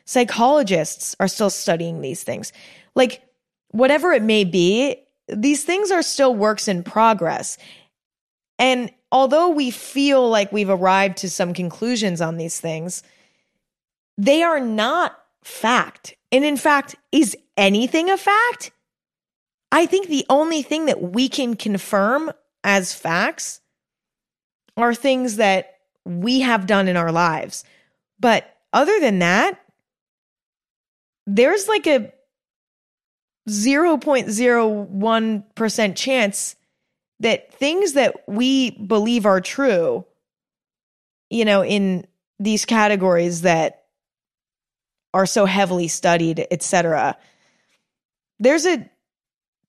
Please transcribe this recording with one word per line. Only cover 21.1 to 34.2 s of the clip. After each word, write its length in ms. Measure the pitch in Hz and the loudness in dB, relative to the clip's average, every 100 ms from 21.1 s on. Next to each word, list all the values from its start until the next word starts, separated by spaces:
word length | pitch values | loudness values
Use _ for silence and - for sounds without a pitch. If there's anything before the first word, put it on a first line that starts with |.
| 202 262 | -2 -2
can 280 | - 247 226 | -2 -4 -4
confirm 720 | 214 196 - 202 202 277 311 - _ _ | -4 -6 -2 0 0 -2 -4 -12 _ _
as 320 | 202 196 180 | -2 0 -2
facts 640 | - 165 170 240 - - - _ _ _ _ _ _ _ _ _ _ _ - | -8 -4 -2 -2 -6 -12 -14 _ _ _ _ _ _ _ _ _ _ _ -2
are 180 | 240 | -2
things 420 | 233 277 262 254 208 | 0 0 0 -2 0
that 360 | 208 185 - _ _ _ | 0 0 -2 _ _ _
we 360 | - 175 214 262 | -12 -6 -2 0
have 280 | 262 226 185 | 2 0 2
done 180 | 196 190 | 0 2
in 100 | 175 | 0
our 140 | 165 | 0
lives. 540 | 165 175 156 - - - _ _ _ _ _ | 0 0 0 -8 -12 -18 _ _ _ _ _
But 360 | 240 208 - _ _ | 2 2 -2 _ _
other 280 | 220 302 427 | 0 2 2
than 180 | 269 190 | 2 2
that, 420 | 175 190 330 359 _ _ _ _ _ _ _ _ _ _ _ _ _ _ _ _ - | 2 2 0 -2 _ _ _ _ _ _ _ _ _ _ _ _ _ _ _ _ -4
there's 400 | 202 262 403 403 | 2 2 2 0
like 220 | 415 320 | -2 2
a 240 | 262 208 _ _ _ _ _ _ _ _ _ _ _ _ _ - | 0 0 _ _ _ _ _ _ _ _ _ _ _ _ _ -8
zero 480 | 208 226 277 349 294 | -4 0 2 2 0
point 340 | 302 262 | 2 0